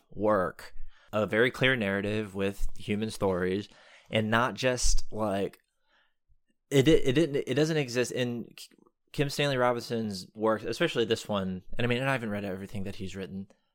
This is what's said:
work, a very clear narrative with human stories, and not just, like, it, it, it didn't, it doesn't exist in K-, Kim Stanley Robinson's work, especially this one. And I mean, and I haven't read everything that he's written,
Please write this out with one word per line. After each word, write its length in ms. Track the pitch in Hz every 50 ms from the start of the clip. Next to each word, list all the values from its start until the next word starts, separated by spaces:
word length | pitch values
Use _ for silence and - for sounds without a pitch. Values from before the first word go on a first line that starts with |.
| _ _
work, 640 | - 101 101 107 107 98 90 85 - - - - - - - - - - _ - -
a 140 | 107 107
very 240 | 90 - 110 123 131
clear 260 | - - 135 127 131
narrative 580 | 123 107 98 98 101 98 101 107 110 110 98 92
with 320 | 98 98 101 101 - - - - -
human 320 | - - 104 104 110 110
stories, 580 | - - 104 98 92 90 90 92 92 101 101 - - - - - - - _ -
and 200 | - 110 110 107
not 240 | 113 113 123 131 101
just, 500 | - 131 127 123 120 - - - - - - -
like, 460 | 104 110 104 95 98 95 - - - _ _ _ _ _ _ _ _ _ _ _ _ _ _ _ _ _ _ _ _ _ -
it, 180 | 139 139 123 147
it, 200 | 160 131 113 135
it 40 | 123
didn't, 320 | 147 170 147 139 139 -
it 80 | - 127
doesn't 220 | 135 156 160 165
exist 340 | 151 143 123 117 127 120 - -
in 340 | 127 127 123 120 117 - - -
K-, 120 | - - - _ _ _ _ _ _ _ _ -
Kim 160 | - 143 139
Stanley 300 | - - 147 143 135 127
Robinson's 680 | 123 123 123 120 113 - 120 113 113 107 98 92 92 - -
work, 280 | 110 107 110 110 104 117
especially 420 | - 117 - 175 160 - 127 113
this 240 | 101 113 - - -
one. 340 | 104 101 95 92 92 92 - - -
And 80 | - 123
I 40 | 120
mean, 100 | 120 120
and 100 | 135 135
I 40 | 135
haven't 180 | 127 117 107
read 140 | 104 101 101
everything 400 | 101 92 95 98 95 - 104 95
that 120 | 98 98
he's 180 | - 95 92 98
written, 340 | 98 95 - 95 98 98 - _ _ _ _ _